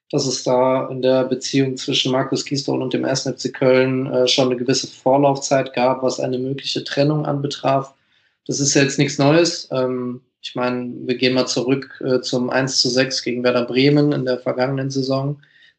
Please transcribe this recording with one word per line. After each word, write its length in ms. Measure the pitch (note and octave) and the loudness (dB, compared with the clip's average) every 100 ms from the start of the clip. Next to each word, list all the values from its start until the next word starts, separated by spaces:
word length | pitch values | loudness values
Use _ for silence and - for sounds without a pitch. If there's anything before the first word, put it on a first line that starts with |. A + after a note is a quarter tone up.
| _ | _
dass 160 | D3 C3+ | -2 -2
es 160 | B2+ | -4
da 460 | - B2+ C3 C3 B2+ | 0 2 2 2 -2
in 120 | C3 | -2
der 240 | B2+ C3 | 2 2
Beziehung 520 | B2+ B2+ - C#3 C3+ B2+ | 2 -4 -2 0 0 -2
zwischen 360 | - B2+ C3+ | -4 -2 0
Markus 320 | C3 C3 C3 | 0 0 -2
Gisdol 380 | - C#3 - C3 | -2 -4 -2 -2
und 100 | C3 | -2
dem 120 | - | -2
ersten 260 | B2+ C3+ C3+ | 0 -2 -4
F 60 | B2 | -4
C 140 | B2+ | -6
Köln, 560 | - C3 B2+ C3 C3 C3 | 0 4 4 4 0 0
äh, 220 | B2+ B2+ | 2 2
schon 180 | C3+ B2+ | 4 2
eine 100 | B2 | 2
gewisse 320 | B2 B2+ - | 0 -2 -2
Vorlaufzeit 840 | - - C3+ C#3+ C#3 - C3+ C3+ | -4 2 4 4 2 0 0 0
gab, 300 | - B2+ C3 | 0 0 0
was 180 | B2+ - | -2 -2
eine 180 | C3 B2+ | -4 -2
mögliche 460 | C3 C3+ - - | -4 -6 -6 -6
Trennung 400 | C#3+ - C#3+ D3+ | -4 0 2 2
anbetraf. 720 | D3 C#3+ C#3 - C3+ C3+ C3+ _ _ _ _ _ - | -2 -2 -4 -4 0 0 -2 _ _ _ _ _ -8
Das 140 | C3+ | -2
ist 140 | C#3 | 2
ja 80 | D#3 | 2
jetzt 160 | C#3 - | 2 2
nichts 180 | C#3 - | -2 2
Neues. 520 | C#3 D#3+ E3+ - - | 4 4 4 0 -6
Ähm, 500 | C3 B2+ B2+ B2 B2 _ _ | -4 -2 -2 -6 -8 _ _
ich 120 | - | -12
meine, 380 | B2+ B2 B2 B2 A#2+ B2+ | -4 -4 -4 -6 -10 -6
wir 100 | A#2+ | -2
gehen 180 | B2+ | 0
mal 120 | B2+ B2 | 0 0
zurück, 540 | - A#2+ C3+ - - | -2 0 -2 -4 -10
äh, 160 | C3+ B2+ | -2 -2
zum 300 | B2+ C3 B2 | 0 -4 0
eins 300 | B2+ C3+ - | 0 0 0
zu 80 | C3 | 0
sechs 340 | B2 C3+ - | 2 0 -2
gegen 200 | - A#2+ | -4 0
Werder 220 | B2 B2 | 0 0
Bremen 480 | - A#2+ C#3 D3 D3 | 0 2 4 6 4
in 120 | D3 | 0
der 140 | B2+ B2 | -2 -2
vergangenen 520 | - B2 B2+ C3+ C3+ | -2 -2 -2 -2 -4
Saison 500 | C3+ C3 C3+ C#3 C#3+ _ _ _ | -4 -2 -2 -2 -6 _ _ _